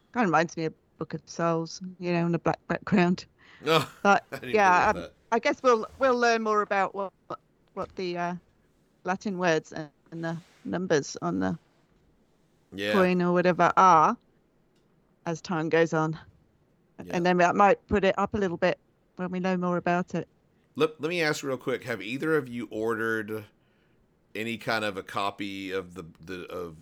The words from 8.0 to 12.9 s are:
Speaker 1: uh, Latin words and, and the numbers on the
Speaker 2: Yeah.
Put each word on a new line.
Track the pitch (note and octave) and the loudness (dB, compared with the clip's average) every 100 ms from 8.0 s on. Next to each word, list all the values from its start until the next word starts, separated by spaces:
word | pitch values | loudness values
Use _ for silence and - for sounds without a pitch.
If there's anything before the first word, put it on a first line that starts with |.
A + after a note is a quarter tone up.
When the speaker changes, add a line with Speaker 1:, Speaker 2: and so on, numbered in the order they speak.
| F#3 F3 | -6 -4
Speaker 1:
uh, | F3 F3+ _ _ _ _ _ _ | -4 -6 _ _ _ _ _ _
Latin | F3+ F#3+ G#3+ F3+ | -6 -6 -6 -2
words | F3+ D#3 - | 2 2 0
and, | - D3+ _ _ | -12 -14 _ _
and | E3 | -10
the | E3 E3 - _ | -8 -8 -12 _
numbers | - F3+ F#3 D#3 - - | -8 -4 0 0 0 -6
on | - E3+ | -4 -2
the | F#2 D#3 _ _ _ _ _ _ _ _ _ _ _ | -2 -4 _ _ _ _ _ _ _ _ _ _ _
Speaker 2:
Yeah. | F#2+ G2+ | -8 0